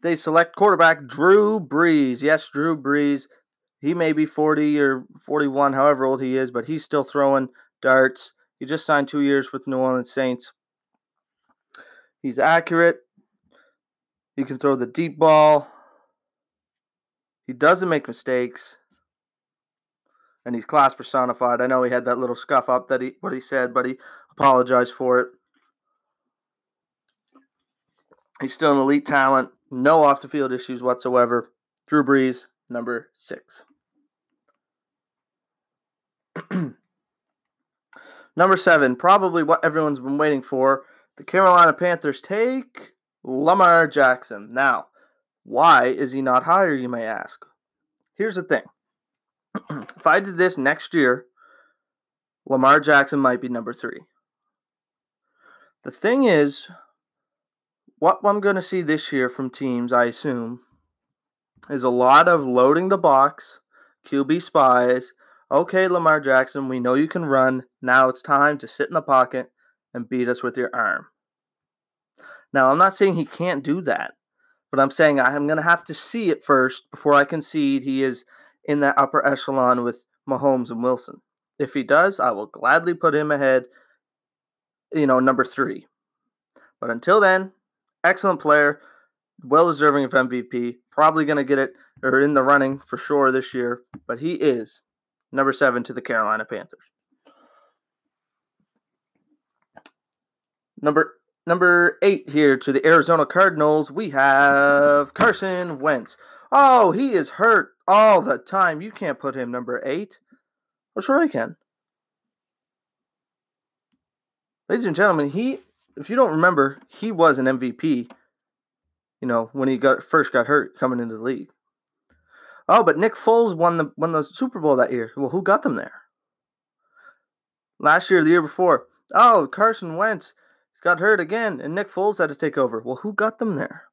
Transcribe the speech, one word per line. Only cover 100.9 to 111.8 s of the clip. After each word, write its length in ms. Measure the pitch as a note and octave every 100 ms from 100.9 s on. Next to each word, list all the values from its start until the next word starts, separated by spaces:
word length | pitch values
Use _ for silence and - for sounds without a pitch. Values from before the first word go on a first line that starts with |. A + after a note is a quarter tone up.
| D3+ D#3+ _ _ _ -
number 520 | F3 F3+ F3 F3 -
eight 280 | G3+ F#3+ E3
here 260 | C#3+ D3 C3+
to 140 | C#3+
the 140 | C3+ D#3
Arizona 400 | E3 D3+ E3+ F#3
Cardinals, 680 | F3 F#3+ D#3+ D3+ D#3 D3
we 200 | C#3+ G#3+
have 1040 | C#3 C#3 C3+ C#3+ C#3 C#3+ C#3+ D3 C#3+ C#3+
Carson 640 | - A#3 A3 F#3+ F3+ F3+ D3
Wentz. 360 | D3 C#3 A2+ - - - _
Oh, 400 | C#4 C#4 B3+ G#3+
he 220 | A3 C#4
is 160 | G3+ G#3
hurt 420 | - A3 G#3+ - _ -
all 340 | G3 A3 G3
the 160 | - B2+
time. 440 | - F#3+ F#3 D3+
You 100 | G3+
can't 280 | - F3+ C3
put 140 | C#3
him 160 | C3+ B2
number 320 | B2 B2 B2
eight. 360 | - D3+ G3+ _ _ _ _ _ _ _ _
Well, 80 | -
sure 180 | G3 C#4
I 80 | E4
can. 280 | - A2+ - _ _